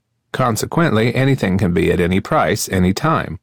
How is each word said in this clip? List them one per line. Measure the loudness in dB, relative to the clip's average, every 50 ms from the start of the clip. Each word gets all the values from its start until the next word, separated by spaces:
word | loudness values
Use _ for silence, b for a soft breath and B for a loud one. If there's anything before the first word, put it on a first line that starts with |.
| _ _ _ _ _ _
Consequently, | -4 -2 0 0 0 -2 -4 -4 0 0 2 2 2 2 0 0 0
anything | 0 2 2 2 0 0 0 0 0
can | 0 0 0
be | 0 2 2
at | 2 0
any | 0 0 0 0
price, | -2 0 0 0 2 0 0 -2 -4 -2
any | -2 0 2 0 0
time. | 0 0 -2 0 -2 -2 -6 -10 -12